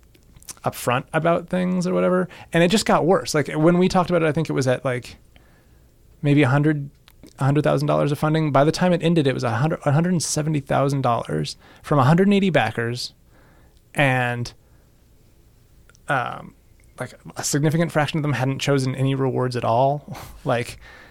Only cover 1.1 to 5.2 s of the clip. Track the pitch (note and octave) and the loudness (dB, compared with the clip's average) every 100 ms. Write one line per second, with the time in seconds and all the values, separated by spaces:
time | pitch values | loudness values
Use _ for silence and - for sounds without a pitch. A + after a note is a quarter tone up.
1.1 | D#3+ E3 F3 F3 F#3 F3+ F#3 F3+ F3+ F3+ | -2 0 0 -2 -4 -2 -2 -2 0 2
2.1 | F3+ F3+ - - E3 F3 G#3 - F3 D3 | 0 -2 -8 -4 2 4 2 2 2 4
3.1 | F#3+ - D3+ C#3 D#3 D#3+ F3 F3+ F#3 E3+ | 2 2 -2 -2 2 2 4 2 2 0
4.1 | F3 D#3+ D3+ D3+ D3 C3 B2+ C3+ B2 - | 2 2 0 -2 -2 0 0 -2 -6 -8
5.1 | - | -20